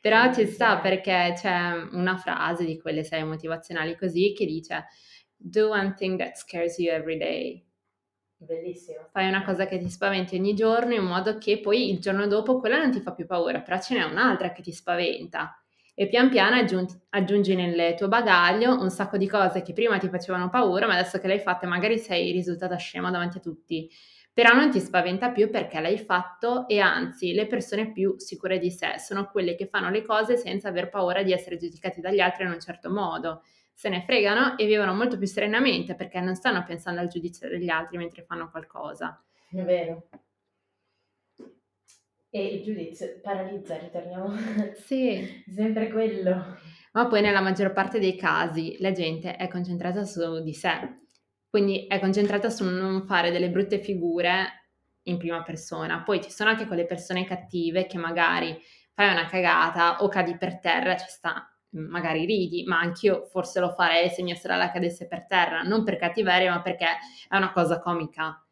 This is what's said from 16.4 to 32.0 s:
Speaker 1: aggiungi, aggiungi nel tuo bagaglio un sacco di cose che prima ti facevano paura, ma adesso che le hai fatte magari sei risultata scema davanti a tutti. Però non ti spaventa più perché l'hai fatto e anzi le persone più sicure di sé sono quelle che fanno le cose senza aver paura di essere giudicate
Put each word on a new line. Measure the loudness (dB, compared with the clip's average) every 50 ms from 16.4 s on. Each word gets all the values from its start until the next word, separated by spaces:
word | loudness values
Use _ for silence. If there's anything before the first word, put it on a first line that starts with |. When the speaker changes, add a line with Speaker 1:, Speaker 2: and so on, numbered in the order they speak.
| 6 6 6
Speaker 1:
aggiungi, | 4 4 4 2 0 -2 -2 -6 -14 _ _
aggiungi | -2 -2 0 2 4 2 4 4 2
nel | 2 2 0 2 2 2 2 2
tuo | 0 0 2
bagaglio | 2 4 6 6 6 8 8 6 4 4 4 4 4 4
un | 2 -2
sacco | -2 -2 -4 -2 0 0
di | 0 2
cose | 4 4 4 4 2 0
che | -4 -4 -4
prima | 0 2 2 2 2
ti | 0 -2
facevano | -4 -4 -4 -4 -4 -2 -2 0
paura, | 2 2 4 4 4 2 2
ma | 4 2
adesso | 2 2 0 -2 -2
che | 0
le | 2 0
hai | 2
fatte | 2 0 -2 0 -2
magari | -2 -2 0 2 2 2 0
sei | 0 -2 0 0 0 0
risultata | 0 -2 -2 -2 -4 -4 -4 -4 -4
scema | -6 -8 -8 -8 -6 -4 -2
davanti | -2 -2 -2 -4 -6
a | -8
tutti. | -10 -10 -12 -12 _ _ -6 -6 -6 -10 _ -20 -20 -20 -20 _ _ _
Però | _ 6 8 8 10
non | 8 6 4
ti | 4 0
spaventa | -2 0 0 0 2 2 -2 -2 -2 -2
più | 2 2 0 2
perché | 2 -4 -6 -4 -6 -4
l'hai | 0 0 -2 -2
fatto | 0 -2 -2 -2 -2 -4 -10 -4 -2 -2 -2 -2 0 0
e | 2 4
anzi | 4 4 4 2 -2 -6 -6 -6 -4 -2 0
le | 0 0
persone | 0 -4 -6 -4 -4 -4 -4 -4 -4
più | -2 0 0 0 0
sicure | -2 -8 -14 -14 -8 -4 -2 -2 0
di | 0 -2
sé | -4 -2 -4 -4 -4 -6
sono | -8 -8 -6 -6 -6 -2
quelle | -2 -2 -2 0 -2
che | -4 -8
fanno | -4 -4 -2 -2 0
le | -2 -2
cose | 0 0 0 0 2 2 2 0
senza | 2 -2 -6 -4 -4 -4
aver | -4 -4 -4 -4
paura | -2 -2 0 0 2 0
di | 2 2
essere | 2 0 0 -6 -10 -8
giudicate | -8 -10 -10 -8 -8 -8 -8 -6